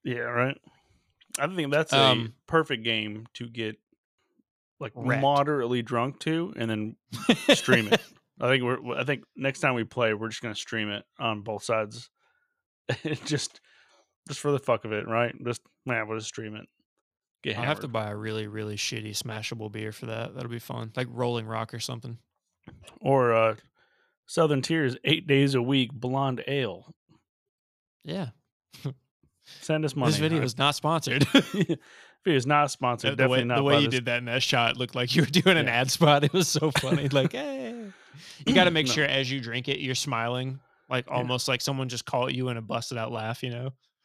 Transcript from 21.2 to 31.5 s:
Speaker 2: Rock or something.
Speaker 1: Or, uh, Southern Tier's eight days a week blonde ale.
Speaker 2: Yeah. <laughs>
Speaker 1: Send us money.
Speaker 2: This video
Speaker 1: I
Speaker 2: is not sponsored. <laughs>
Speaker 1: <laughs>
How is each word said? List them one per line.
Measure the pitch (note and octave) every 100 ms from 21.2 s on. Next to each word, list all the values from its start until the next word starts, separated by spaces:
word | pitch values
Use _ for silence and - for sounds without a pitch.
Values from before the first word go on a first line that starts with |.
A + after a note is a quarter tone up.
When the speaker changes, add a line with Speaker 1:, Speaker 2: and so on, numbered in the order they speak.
| A#2+ A#2 A2
Speaker 2:
Rock | A2 A2+
or | A2+
something. | - A#2+ A#2 A#2 _ _ _ _ - - - -
Speaker 1:
Or, | - C3+ A#2+
uh, | A2+ A2+ A2 _ _ _ _ _ _ -
Southern | - D#3+ C#3+
Tier's | B2+ E3 C3+ B2+ -
eight | D#3+ -
days | C#3 C#3 C3+
a |
week | A#2+ C3+ A#2+
blonde | B2+ B2+ C3+ C#3 B2+ -
ale. | C#3 A#2+ F2+ A#2+ - _ _ _ _ _ _ _ _ _ _
Speaker 2:
Yeah. | - D3+ A#2 - _ _ _ -
<laughs> | C#3 C3 _ _ _ _ - -
Speaker 1:
Send | - D#3 D#3
us | D3
money. | C#3
Speaker 2:
This | C#3+
video | D#3 D#3+
Speaker 1:
I |
Speaker 2:
is | B2 A2+
not | C#3 -
sponsored. | D3+ D#3+ C#3+ B2+ C3+
<laughs> |
Speaker 1:
<laughs> | F#3 -